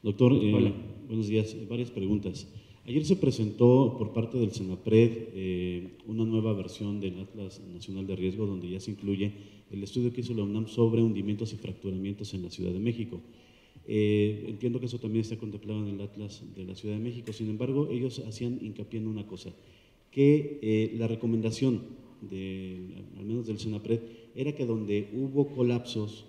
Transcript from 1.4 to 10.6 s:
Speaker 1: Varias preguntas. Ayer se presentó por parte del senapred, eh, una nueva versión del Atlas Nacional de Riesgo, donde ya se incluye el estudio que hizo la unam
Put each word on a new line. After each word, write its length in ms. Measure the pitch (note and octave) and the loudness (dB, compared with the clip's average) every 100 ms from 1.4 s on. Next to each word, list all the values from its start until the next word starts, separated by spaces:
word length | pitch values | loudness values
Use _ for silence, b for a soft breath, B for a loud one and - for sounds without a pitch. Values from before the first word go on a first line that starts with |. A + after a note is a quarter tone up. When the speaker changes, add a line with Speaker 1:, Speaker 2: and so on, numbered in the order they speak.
| G#2+ A2+ G#2 | 0 -4 -8
Speaker 1:
Varias 220 | A#2 A#2+ | -6 -6
preguntas. 600 | - F#2+ G#2 G2 F2+ - B B B - | -4 0 0 -2 -8 -12 B B B -4
Ayer 200 | C3 D3+ | -2 2
se 100 | F#3 | 4
presentó 800 | C#3+ A2+ G#2+ - A#2+ B2+ C3 - | 4 2 0 8 10 10 6 2
por 120 | G#2 | -2
parte 280 | A#2 A2+ B2+ | -2 -2 0
del 120 | A2 | 0
senapred, 600 | - F#2 F2+ - A2 A2+ - - F#2+ | 0 -4 -4 6 8 8 4 -8 -6
eh, 540 | F#2+ F2+ F2+ F2+ F2+ - - | -2 0 -2 -4 -8 -14 -8
una 180 | A2 A2+ | -2 2
nueva 280 | A2 A2 | 2 2
versión 460 | G2+ - - G#2 G#2 | 0 -4 -6 -4 -2
del 200 | G2 F2+ | -4 -6
Atlas 420 | F#2+ A2 F#2+ - F#2 | -10 -10 -12 -12 -16
Nacional 360 | F2 F#2+ F#2+ F#2+ | -14 -10 -8 -6
de 80 | F#2 | -2
Riesgo, 320 | F#2 G2 G#2+ | -2 -2 -2
donde 240 | F#2+ F2 | -4 -6
ya 80 | F#2+ | -8
se 100 | G#2 | -8
incluye 440 | G2+ G2+ G2 G2+ G2+ B B B | -6 -2 0 0 -4 B B B
el 140 | G2+ | -10
estudio 280 | G2+ B2 A#2+ | -6 0 0
que 100 | B2 | -2
hizo 120 | A#2+ | -4
la 100 | A2+ | -2
unam 240 | G2+ G#2 | 0 -2